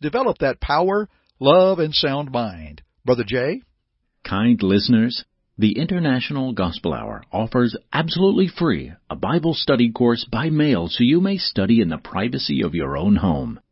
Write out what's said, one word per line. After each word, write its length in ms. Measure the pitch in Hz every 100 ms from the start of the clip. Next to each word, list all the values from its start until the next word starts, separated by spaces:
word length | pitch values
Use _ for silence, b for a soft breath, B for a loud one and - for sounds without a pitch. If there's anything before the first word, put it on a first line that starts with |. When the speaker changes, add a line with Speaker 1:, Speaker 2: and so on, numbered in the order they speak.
Speaker 1:
develop 360 | 151 226 262 -
that 220 | 139 123
power, 480 | - 147 185 202 208 _ _ _
love, 400 | 135 170 185 185
and 160 | 156
sound 380 | 151 147 139 143
mind. 500 | 127 113 87 76 73 _ _
Brother 200 | 123 123
Jay? 380 | 104 123 131 233 - _ _ _ _ _
Speaker 2:
Kind 360 | - 95 113 113
listeners, 640 | 98 101 - 117 117 - - _ _ -
the 220 | 107 -
International 760 | 165 180 160 127 - 143 131
Gospel 400 | 113 90 82 87
Hour 300 | 65 55 - -
offers 460 | 95 110 127 120 - -
absolutely 560 | 139 160 170 190 202 190
free 440 | - 170 87 65 80 _
a 60 |
Bible 400 | - - 165 160
study 380 | 156 - 131 120
course 320 | 113 120 117
by 260 | - 113 160
mail 380 | 151 151 110 85
so 160 | -
you 160 | 123 165
may 160 | 190 196
study 440 | - - 95 117
in 80 | 90
the 100 | 78
privacy 640 | - 92 110 131 - 139
of 120 | 90
your 220 | 82 69 143
own 180 | 190
home. 460 | 202 95 69 120 - _